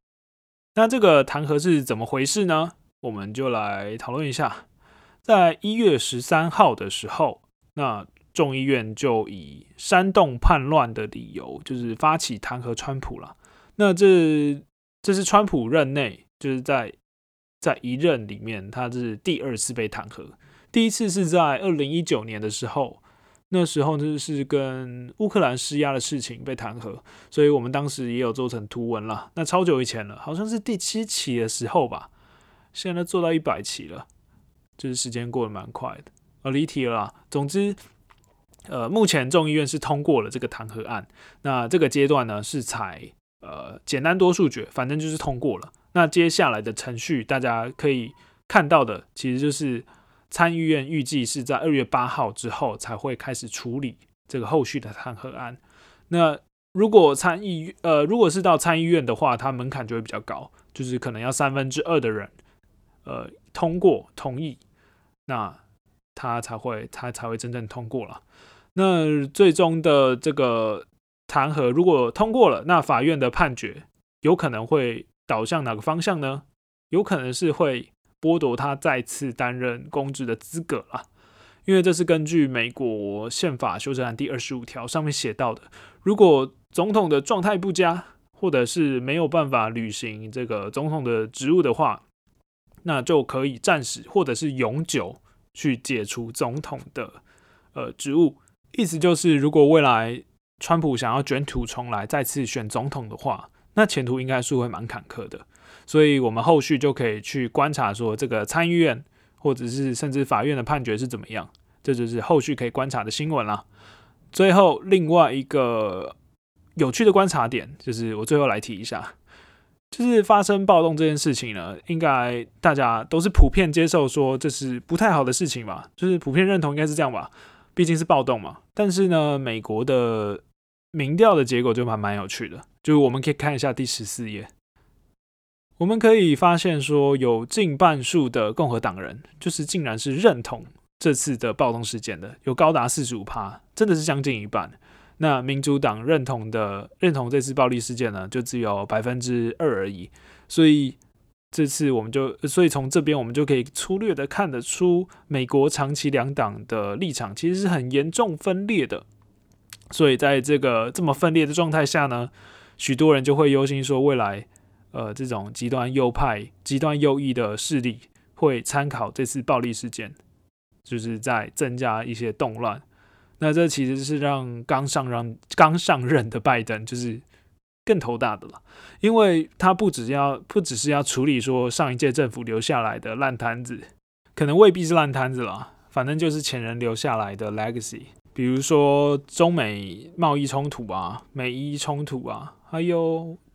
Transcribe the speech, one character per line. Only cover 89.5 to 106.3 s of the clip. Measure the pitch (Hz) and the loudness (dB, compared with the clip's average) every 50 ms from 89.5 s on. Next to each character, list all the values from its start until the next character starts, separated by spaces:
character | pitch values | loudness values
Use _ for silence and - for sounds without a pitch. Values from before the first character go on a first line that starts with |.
| 131 120 110 110 | 0 0 0 0
履 | 113 117 113 107 | -4 -6 -6 -6
行 | 101 - - 113 107 107 110 110 | -8 -8 -10 -10 -10 -12 -14 -10
这 | 107 127 123 | -8 -8 -6
个 | 113 113 104 98 104 | -4 -6 -6 -6 -6
总 | - 139 147 156 | -6 -4 -4 -4
统 | 156 156 131 | -4 -4 -2
的 | 120 117 113 110 | 0 0 0 -2
职 | 110 - - 131 139 | -4 -6 -4 0 4
务 | 165 185 | 4 4
的 | 156 131 117 | 4 4 2
话， | - 160 120 101 - _ _ _ _ _ _ _ _ _ _ _ _ _ _ _ - - | 2 2 0 0 -4 _ _ _ _ _ _ _ _ _ _ _ _ _ _ _ -12 -6
那 | 175 151 131 | -4 -4 -2
就 | 120 - 165 147 123 | 0 2 2 2 2
可 | - - 131 135 | 2 -4 -4 -4
以 | 139 127 | -4 -4
暂 | 113 - 214 175 147 123 | -2 2 2 2 2 0
时 | - - 120 - | -6 -10 -12 -8
或 | - - 202 170 | -2 0 0 2
者 | 135 117 | 0 -2
是 | - 160 147 131 | -2 -4 -4 -2
永 | 131 123 110 120 151 160 | -2 -2 -2 -2 -4 -6
久 | - - 127 90 90 - - _ _ _ _ _ _ _ | -4 -4 -4 -4 -6 -10 -16 _ _ _ _ _ _ _
去 | - - 147 127 | -4 -2 -2 -2
解 | 120 - - 135 113 104 | -2 -4 -4 -4 -4 -4
除 | 101 - 120 117 113 | -6 -8 -10 -8 -8
总 | 123 - 135 117 123 151 | -4 -4 -4 -4 -4 -8
统 | 151 - 143 127 - - - | -10 -10 -12 -12 -14 -14 -12
的， | 131 110 - - - _ _ _ _ _ _ _ _ _ _ - | -12 -12 -12 -14 -20 _ _ _ _ _ _ _ _ _ _ -12
呃， | - 123 117 | -10 -10 -10
职 | 120 - - 143 135 | -10 -10 -6 0 2
务。 | 165 170 143 - _ _ _ _ _ _ _ - | 4 4 4 2 _ _ _ _ _ _ _ -2
意 | - 220 | -2 -2
思 | 165 165 | -2 0
就 | 156 156 175 170 | 2 2 2 2
是， | 156 - 175 156 | 4 4 4 4
如 | 143 135 151 | 4 2 4
果 | 151 156 143 | 6 6 8
未 | 143 160 160 | 8 8 6
来 | 147 131 120 113 113 117 120 127 - _ _ _ _ _ _ - | 6 6 4 2 0 -2 -6 -10 -14 _ _ _ _ _ _ -10
川 | - - 170 165 | -2 0 0 2
普 | 160 151 127 | 2 0 -2
想 | 113 127 113 117 | 0 -2 -2 -2
要 | 139 | -2
卷 | 139 - 139 135 147 | 0 -2 -2 -2 -2
土 | - - 123 117 | -4 -4 -6 -6
重 | 110 - 127 123 120 | -6 -8 -10 -8 -6
来， | 113 101 101 | -6 -6 -4
再 | 107 - 143 131 | -2 -2 -2 -2
次 | - - 151 127 | -2 -4 -4 -4
选 | 110 - 131 110 107 | -4 -4 -6 -6 -4
总 | - 120 120 139 | -4 -4 -4 -4
统 | - 139 117 107 | -6 -8 -12 -12
的 | 107 | -12
话， | - - 135 - - - - _ _ _ _ - | -8 -4 -4 -4 -4 -8 -18 _ _ _ _ 2
那 | 208 214 | 2 2
前 | - - 147 127 | 4 2 -2 -2
途 | 120 127 131 | -2 -2 -4
应 | 127 | -2
该 | 131 131 131 | -2 -2 -2
是 | 123 - 143 | 0 0 0
会 | 127 123 | 0 0
蛮 | 120 101 85 113 | -2 -6 -10 -10
坎 | 110 - - - - | -10 -12 -14 -14 -14
坷 | - - 104 | -14 -14 -14
的。 | - - - - _ _ _ _ - - - _ | -12 -14 -18 -18 _ _ _ _ -20 -20 -20 _
所 | - - 156 | 0 4 6
以 | 151 151 143 135 | 6 6 6 4
我 | 127 | 2
们 | 113 | 0